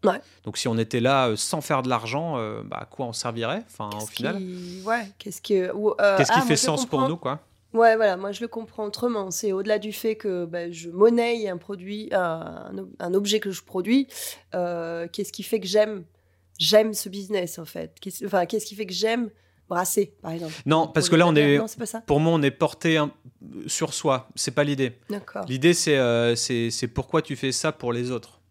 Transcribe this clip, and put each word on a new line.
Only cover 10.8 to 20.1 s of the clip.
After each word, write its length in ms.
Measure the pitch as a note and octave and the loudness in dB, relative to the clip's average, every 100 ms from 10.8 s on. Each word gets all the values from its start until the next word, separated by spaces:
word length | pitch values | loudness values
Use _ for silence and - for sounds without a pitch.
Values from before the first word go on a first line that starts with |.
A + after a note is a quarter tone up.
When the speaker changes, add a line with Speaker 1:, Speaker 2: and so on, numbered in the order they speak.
| E3+ | -10
Speaker 1:
monnaie 580 | F3 G#3+ A#3 A#3 A#3 G#3 | 4 6 6 2 0 -2
un 100 | F3 | -6
produit, 500 | - G3 F#3 G#3 G#3+ | -8 -12 -10 -10 -2
un, 560 | F#3+ F3 E3 E3 - F#3+ | 0 0 -4 -8 -12 -12
un 80 | G3 | -12
ob-, 160 | F#3 - | -12 -10
un 120 | F3 | 0
objet 260 | G3 G3+ G#3+ | 0 2 -2
que 120 | G3+ | -2
je 120 | F#3 | -8
produis. 440 | _ F#3+ F#3 B3+ C4+ - - - _ | _ -6 2 2 2 -8 -12 -12 _
Euh, 540 | F3+ F3 E3+ E3 E3+ E3+ | -4 -4 -4 -6 -8 -8
qu'est-ce 200 | - G3+ | -8 -8
qui 100 | - | -8
fait 180 | - A3 | -4 -2
que 60 | F#3 | 2
j'aime, 380 | G#3 G#3+ G#3 E3 _ _ _ _ _ | 4 4 0 -12 _ _ _ _ _
j'aime 360 | - G#3+ A3 | 4 6 6
ce 160 | G#3 G3+ | -2 -8
business 480 | G3 G3 G#3 F3+ - | -10 -4 -2 -4 -8
en 80 | D#3 | -12
fait ? 320 | E3+ D#3+ - | -10 -12 -12
Qu'est-ce, 240 | G3 - | -14 -10
enfin, 220 | G3+ G3 F3 | -2 0 2
qu'est-ce 180 | A3 | -2
qui 120 | - G#3 | -6 -10
fait 100 | G3+ | -8
que 80 | |
j'aime 340 | F3+ A3 A#3 A3+ _ _ _ _ | -2 0 0 -4 _ _ _ _
brasser, 460 | F3 F3+ - G3+ | -2 0 0 -2